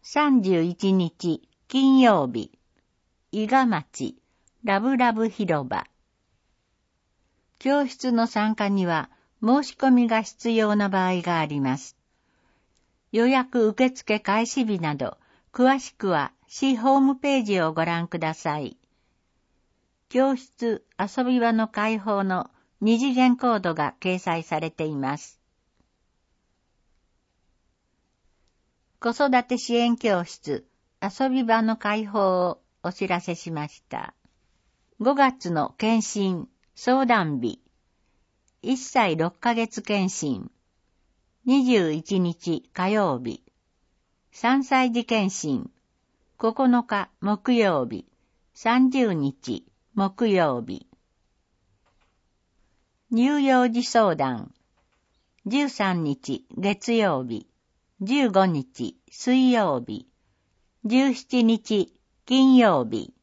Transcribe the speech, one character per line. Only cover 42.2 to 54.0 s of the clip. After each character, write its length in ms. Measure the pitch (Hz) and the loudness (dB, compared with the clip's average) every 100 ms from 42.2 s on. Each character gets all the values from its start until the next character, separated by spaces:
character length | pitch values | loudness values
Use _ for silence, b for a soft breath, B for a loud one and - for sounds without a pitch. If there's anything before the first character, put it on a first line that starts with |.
日 480 | 180 165 - 160 _ | 0 -4 -4 -6 _
火 160 | - 185 | -6 -2
曜 280 | 214 196 127 | 0 0 -2
日。 240 | 123 - _ _ _ _ _ _ _ _ _ | -6 -10 _ _ _ _ _ _ _ _ _
三 320 | - 233 269 | -4 0 0
歳 300 | 262 269 254 | 2 0 2
児 140 | 233 240 | 0 -2
検 280 | 220 190 | 0 0
診。 360 | - 156 127 - _ _ _ _ _ _ _ | -4 -4 -4 -6 _ _ _ _ _ _ _
九 160 | - - 262 | -4 0 2
日 400 | 247 233 208 - _ | 2 0 -6 -6 _
木 320 | 196 208 - | -4 -4 0
曜 320 | 240 208 156 123 | 2 2 2 -2
日。 200 | 107 - _ _ _ _ | -8 -14 _ _ _ _
三 380 | _ 226 247 262 | _ 0 2 2
十 240 | 262 240 | 2 0
日 500 | 170 139 - - 110 _ _ _ | 0 -2 -6 -10 -10 _ _ _
木 340 | - 196 190 233 | -4 -4 0 0
曜 320 | 190 160 127 | 2 2 -2
日。 260 | 113 90 _ _ _ _ _ _ _ _ _ _ _ _ _ _ _ _ _ _ _ _ _ _ _ | -6 -14 _ _ _ _ _ _ _ _ _ _ _ _ _ _ _ _ _ _ _ _ _ _ _
乳 320 | 226 254 294 | 0 2 2
幼 280 | 277 262 247 | 2 4 2
児 120 | 233 | 0
相 320 | 247 240 | 0 2